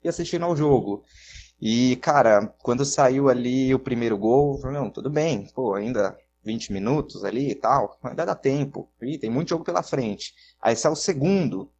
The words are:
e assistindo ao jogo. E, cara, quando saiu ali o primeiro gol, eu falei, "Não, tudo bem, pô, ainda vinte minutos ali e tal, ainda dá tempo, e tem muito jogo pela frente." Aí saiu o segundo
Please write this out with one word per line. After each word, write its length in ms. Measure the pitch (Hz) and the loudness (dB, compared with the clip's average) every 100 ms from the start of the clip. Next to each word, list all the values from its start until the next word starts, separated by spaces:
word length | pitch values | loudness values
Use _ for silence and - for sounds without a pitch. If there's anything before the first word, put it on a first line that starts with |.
e 60 | 170 | -6
assistindo 360 | 165 170 175 | -6 -4 -4
ao 120 | 170 160 | -2 0
jogo. 480 | 151 135 98 101 _ - - - - _ | 4 4 2 -8 _ -20 -20 -20 -20 _
E, 360 | 110 117 127 123 | -2 2 4 2
cara, 560 | - 147 117 104 107 _ | 2 4 6 6 4 _
quando 220 | - 123 | -2 -2
saiu 440 | 139 - 139 135 139 | 0 4 4 4 4
ali 460 | 123 123 127 131 | 4 2 0 2
o 40 | 131 | 0
primeiro 400 | 131 117 117 104 | 0 -2 0 0
gol, 360 | 107 127 147 | 2 4 2
eu 60 | 135 | -2
falei, 180 | 127 143 | -6 -6
"Não, 120 | 120 | -6
tudo 180 | - - | -6 -4
bem, 400 | 147 160 120 101 | -2 0 -2 -6
pô, 200 | - 123 | -6 -2
ainda 420 | 98 107 123 98 - _ _ | -2 -2 -2 -2 -4 _ _
vinte 300 | 107 113 - | -8 -8 -6
minutos 520 | 101 101 151 - - | -6 0 -2 -2 -8
ali 260 | 98 107 139 | -6 -4 -4
e 40 | |
tal, 420 | 104 113 135 104 - | -2 0 2 0 -6
ainda 240 | 123 131 170 | -12 -6 -6
dá 80 | |
tempo, 540 | 208 139 139 143 - - _ | -2 -2 0 -4 -8 -14 _
e 160 | 120 151 | -10 -8
tem 140 | 110 | -4
muito 200 | 120 165 | -4 -2
jogo 140 | 170 | -4
pela 180 | 165 175 | -2 -2
frente." 520 | 160 - 117 98 - _ - _ | -2 -4 -4 -6 -10 _ -20 _
Aí 140 | - | -2
saiu 180 | 117 160 | 2 0
o 40 | 156 | 0
segundo 760 | - 160 147 196 151 95 135 _ | -4 -2 2 2 0 -4 -10 _